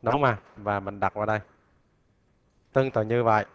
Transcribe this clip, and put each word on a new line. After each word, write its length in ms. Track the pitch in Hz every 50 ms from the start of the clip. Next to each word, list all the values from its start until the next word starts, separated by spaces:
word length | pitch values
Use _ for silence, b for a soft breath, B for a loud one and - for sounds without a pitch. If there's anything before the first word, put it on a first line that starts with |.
Đó 160 | - 110 123
mà. 220 | 143 147 127 113 98 - - -
Và 240 | - 104 104 104 101
mình 200 | 98 98 101 101
đặt 140 | 98 95 -
vào 120 | 107 107
đây. 140 | 107 107 107 95 _ _ _ _ _ _ _ _ _ _ _ _ _ _ _ _ _ _ _ _ _ _ _ _ _ _
Tương 180 | 135 131 131
tự 100 | - 117
như 220 | 107 107 117 120 120
vậy. 220 | 113 110 107 101 -